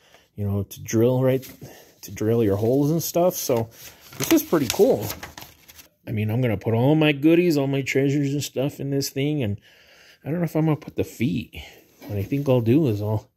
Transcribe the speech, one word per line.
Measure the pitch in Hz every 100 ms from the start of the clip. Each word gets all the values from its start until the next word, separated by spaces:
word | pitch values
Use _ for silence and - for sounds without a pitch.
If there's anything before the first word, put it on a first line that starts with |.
| _ - _ -
you | 101
know, | 101
to | 95 -
drill | - 113 120 127
right, | 131 131 - - - - - _
to | -
drill | 101 107 117
your | 107 98
holes | 110 135 143
and | 165
stuff. | - 170 180 180
So | - 117 113 - - - - -
this | -
is | 320
pretty | - 170 127
cool. | - 240 139 107 - - - - - _ - - _ -
I |
mean, | 110 107
I'm | 120
gonna | 127 98
put | 113
all | 113 131 156
my | 151
goodies, | 143 156 170 180 143
all | 139
my | 139
treasures | 131 135 143 147 139
and | 143
stuff | - - 143 -
in | 135
this | 139 139
thing. | 135 143 151
And | 110 101 _ _ _ - - _
I | 135
don't | 175
know | 165
if | 156
I'm | 156
gonna | 143
put | - -
the |
feet. | - - 127 113 - 85 - - _ - -
What | 104
I |
think | 98 139 143
I'll | 127
do | 113 139 147
is | 101
I'll | 104 107 -